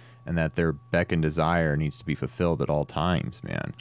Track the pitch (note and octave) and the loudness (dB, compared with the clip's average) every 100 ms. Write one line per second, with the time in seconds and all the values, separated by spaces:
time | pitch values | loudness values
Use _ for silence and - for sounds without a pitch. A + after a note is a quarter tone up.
0 | - - - E2+ D#2 - E2 D2 - E2+ | -20 -16 -4 0 0 2 0 0 0 0
1 | F2 E2 D#2 D#2 D#2+ E2+ D#2+ D2 D2+ - | 2 2 2 2 2 4 2 2 -2 -4
2 | - C#2+ C2 - F2 E2 C2 D2+ C#2+ - | -4 -4 -4 0 0 2 0 0 0 -2
3 | E2+ F2 - - G1+ G1+ G1+ - | 0 0 -2 -8 -6 -6 -6 -8